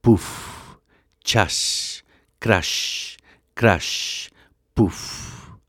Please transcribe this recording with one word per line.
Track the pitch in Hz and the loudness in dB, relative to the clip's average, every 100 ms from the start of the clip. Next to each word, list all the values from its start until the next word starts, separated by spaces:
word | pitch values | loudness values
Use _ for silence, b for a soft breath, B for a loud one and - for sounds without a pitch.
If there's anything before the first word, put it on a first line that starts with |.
Puf, | 120 104 - - - - - - _ _ _ _ - | 6 6 4 -12 -14 -16 -20 -20 _ _ _ _ 0
chas, | 113 95 - - - - - _ _ _ _ | 2 2 0 -2 -4 -6 -12 _ _ _ _
crash, | 110 95 - - - - - - b b _ | 2 2 2 -4 -4 -8 -10 -16 b b _
crash, | - 113 90 - - - - - b b _ _ | 2 4 4 0 -6 -6 -8 -12 b b _ _
puf. | - 98 - - - - - - - | 0 0 0 -12 -12 -14 -16 -20 -20